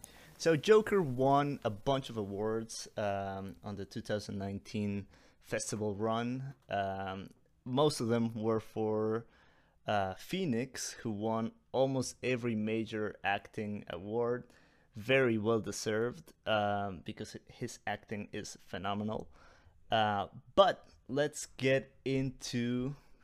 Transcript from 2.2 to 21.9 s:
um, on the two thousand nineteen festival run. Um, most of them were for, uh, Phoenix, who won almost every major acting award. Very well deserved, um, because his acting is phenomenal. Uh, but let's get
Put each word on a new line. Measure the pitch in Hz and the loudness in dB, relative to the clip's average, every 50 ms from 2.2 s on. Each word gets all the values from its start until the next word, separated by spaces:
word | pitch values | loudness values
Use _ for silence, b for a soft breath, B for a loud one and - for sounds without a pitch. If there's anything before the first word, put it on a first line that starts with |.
| 101 98 101 95 107 110 110 113 113 110 - - - - - | -4 -4 -4 -2 -2 -2 -2 -2 -4 -6 -10 -12 -12 -10 -6
um, | 113 107 101 101 98 98 98 98 95 98 95 - - - | -4 -2 0 0 -2 -2 -4 -6 -6 -8 -10 -12 -12 -10
on | 104 101 | -10 -8
the | 95 98 | -8 -8
two | - - 110 | -8 -8 -10
thousand | - - 110 104 - - 104 98 | -4 -2 -4 -4 -2 -4 -6 -6
nineteen | 98 98 101 98 - - - 107 104 101 101 101 - b b b b b b b - | -4 -4 -6 -8 -8 -6 -4 -2 -2 0 -2 -4 -6 b b b b b b b -10
festival | - 120 107 - - 120 101 107 107 101 | -6 -4 -4 -4 -4 -4 -2 -2 -2 -2
run. | 98 110 110 110 117 117 120 127 131 135 135 - _ _ - | -2 0 0 0 0 0 -2 -4 -6 -8 -10 -12 _ _ -4
Um, | 101 101 98 98 95 95 98 95 95 98 98 - - _ _ _ _ _ - | -2 0 0 0 -2 -4 -4 -6 -6 -8 -10 -12 -16 _ _ _ _ _ -8
most | 127 127 139 156 151 147 - | -2 2 2 2 2 2 0
of | 127 113 | 0 2
them | 117 117 117 117 113 | 2 2 2 0 0
were | 113 107 113 110 110 | -2 0 2 0 0
for, | - - - 110 110 107 107 107 110 110 110 117 117 b b b b b b b b b b b - | -2 -4 -4 -2 0 0 2 2 2 2 0 -2 -4 b b b b b b b b b b b -4
uh, | - 107 101 98 95 95 | 0 0 0 0 0 -4
Phoenix, | - - - - 190 196 156 117 113 131 254 - - - - - - - | -8 -8 -6 -4 -2 0 0 0 0 0 -2 -6 -8 -8 -8 -8 -8 -6
who | 117 | -6
won | 104 101 107 110 113 113 113 113 - - _ - - | -4 -2 -2 0 0 0 -2 -4 -6 -12 _ -4 2
almost | 123 135 135 131 131 127 - - - - | 2 2 4 2 0 -2 -2 -6 -4 -2
every | 120 131 120 120 120 113 | 0 0 0 0 0 0
major | 107 107 110 110 113 113 110 113 107 107 101 - - - | 0 0 0 0 0 -2 -2 -4 -4 -4 -4 -4 -4 -2
acting | 95 101 104 - - - 113 107 104 104 101 - - | -2 -2 -2 -4 -8 -8 -6 -6 -6 -6 -8 -8 -8
award. | - 85 95 104 110 120 120 117 123 123 - b b b b b b b b b b | -8 -8 -6 -4 0 0 2 0 0 -2 -4 b b b b b b b b b b
Very | 110 101 123 131 135 131 120 113 110 | -10 2 4 6 6 6 6 4 4
well | 101 113 113 110 | 4 4 2 2
deserved, | 87 101 98 - - 113 107 110 117 123 110 - - - - _ - | 2 -2 -6 -4 -2 0 0 2 0 0 -4 -8 -16 -20 -20 _ -2
um, | - 110 104 104 101 101 101 101 101 92 76 - | 0 2 2 2 2 0 0 -2 -4 -6 -8 -10
because | - 107 - 107 - - 110 _ - | -12 -10 -10 -10 -10 -12 -16 _ -16
his | - - 123 117 - - - | -12 -10 -8 -8 -8 -8 -6
acting | - 104 - - - 113 101 101 - - | -6 -6 -6 -6 -8 -8 -8 -8 -8 -8
is | 107 98 - - - - | -8 -8 -8 -12 -16 -16
phenomenal. | - - 95 87 98 101 104 107 107 107 - - - b b b b b b b b b b - - 113 | -10 -10 -6 -4 -2 -2 -2 -2 -2 -4 -6 -8 -10 b b b b b b b b b b -4 0 2
Uh, | 110 107 104 104 101 92 - - 123 - - - | 4 4 4 2 0 -2 -4 -8 -18 -16 -2 6
but | - 196 175 - - - - - - _ - | 6 6 6 6 -2 -8 -20 -20 -20 _ -4
let's | 123 143 147 147 - - - - - - | -2 0 0 -2 -2 -8 -12 -12 -8 -2
get | 127 131 135 135 135 - | 2 4 4 2 2 -2